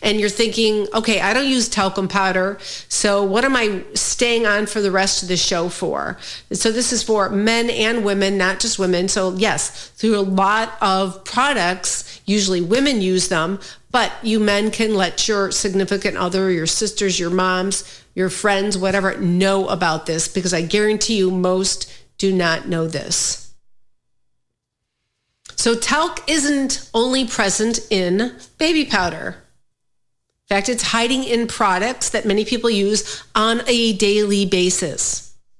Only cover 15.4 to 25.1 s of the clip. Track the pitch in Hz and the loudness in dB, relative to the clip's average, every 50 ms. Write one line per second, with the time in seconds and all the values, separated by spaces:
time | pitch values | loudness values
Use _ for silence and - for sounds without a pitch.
15.4 | 196 185 190 - - 202 180 196 196 - 202 190 196 208 175 185 185 180 180 190 | 0 0 -2 -2 -2 0 0 0 0 0 0 -2 -2 -2 -2 -2 -2 0 0 0
16.4 | 190 190 180 165 156 160 - - 220 208 - - 202 196 180 - 175 170 175 185 | 0 0 0 0 0 -2 -2 -2 -2 -4 -2 -2 -2 -2 0 -2 -2 0 0 2
17.4 | 185 185 185 185 185 196 196 - - - - - - _ - - 185 180 175 - | 2 2 2 0 0 -2 -4 -4 -6 -10 -16 -20 -20 _ -4 -2 -2 -2 -2 0
18.4 | - 208 202 196 196 208 202 185 185 190 190 202 190 190 - - 202 170 175 180 | 0 2 2 2 0 0 -2 0 0 0 0 2 0 0 0 0 0 2 2 4
19.4 | 190 196 196 196 190 - - 165 185 165 160 156 - - 160 165 - - - 190 | 4 4 2 2 0 0 -2 0 0 0 0 -2 -2 -4 -4 -2 -2 -2 -2 -4
20.4 | 180 180 180 160 170 160 196 208 208 214 214 208 - - 226 208 185 185 185 185 | -2 0 0 -2 0 0 2 2 2 2 2 0 0 0 0 2 2 2 2 2
21.4 | 180 185 185 185 190 196 - - - - - - - - _ - - 196 190 185 | 2 2 2 2 0 0 -2 -4 -6 -12 -14 -20 -20 -20 _ -2 0 0 2 2
22.4 | 175 165 165 160 - - 180 165 160 160 156 143 - - 175 - - - - - | 2 2 0 -2 -2 -4 -2 -2 -2 -2 -4 -6 -6 -4 -4 -2 -2 -2 -4 -6
23.4 | - - - - _ - - - - - _ _ _ _ _ _ _ _ _ _ | -10 -16 -18 -20 _ -20 -20 -20 -20 -20 _ _ _ _ _ _ _ _ _ _
24.4 | _ _ _ _ _ _ _ _ _ _ _ _ _ _ | _ _ _ _ _ _ _ _ _ _ _ _ _ _